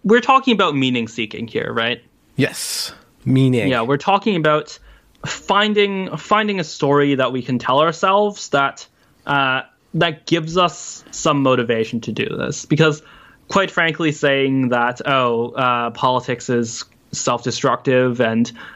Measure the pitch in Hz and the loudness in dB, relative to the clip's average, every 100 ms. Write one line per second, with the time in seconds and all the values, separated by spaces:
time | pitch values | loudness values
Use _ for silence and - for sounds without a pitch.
0 | - 233 247 262 254 208 185 143 131 123 | 2 4 6 4 4 2 2 2 0 0
1 | 113 - 107 - 113 113 - 117 113 120 | -4 -6 -8 -8 -8 -6 -4 -2 -2 -4
2 | - _ _ - 135 - - - - - | -10 _ _ -2 -2 -2 -8 -8 -10 -12
3 | _ _ 127 131 131 123 135 123 117 147 | _ _ 0 2 4 2 0 0 0 0
4 | - 196 220 185 151 151 - - - - | 0 0 0 0 2 2 -2 -12 -20 -20
5 | _ _ - - - 196 214 208 202 196 | _ _ -14 -8 -2 2 2 2 2 0
6 | 185 160 - 214 214 196 160 - 143 143 | -6 -8 0 0 0 -2 -6 -2 2 2
7 | 143 135 131 127 113 123 - 135 160 160 | 4 2 0 -2 -4 -4 0 2 2 0
8 | 190 196 208 202 - 143 139 - - _ | 2 2 0 -4 -4 0 0 -4 -18 _
9 | _ _ - 143 135 131 - _ _ 165 | _ _ -4 0 0 -2 -6 _ _ -2
10 | 170 156 - 165 160 175 175 - - - | -2 -2 -2 -2 0 0 0 0 -14 -18
11 | - - 160 143 135 127 117 113 113 117 | -16 -4 0 2 4 2 2 0 -2 -4
12 | 117 107 - - - - - 151 160 156 | -6 -6 -4 -4 -6 -6 -2 2 2 2
13 | - - - _ - 196 185 - 165 156 | -6 -20 -20 _ -4 -2 0 0 0 0
14 | 160 151 143 139 135 135 127 120 120 120 | -2 0 2 2 2 2 0 0 0 -2
15 | - 135 123 117 120 127 127 120 117 113 | 0 0 2 0 -2 -2 0 0 -2 -2
16 | 131 127 - 123 - 120 117 - - _ | 0 0 -2 -6 -2 -2 -2 -6 -16 _
17 | _ - - 120 135 - 139 123 - 127 | _ -6 -4 -2 -4 -2 0 0 2 2
18 | 127 117 113 113 117 - - | 2 2 0 2 -2 -4 -20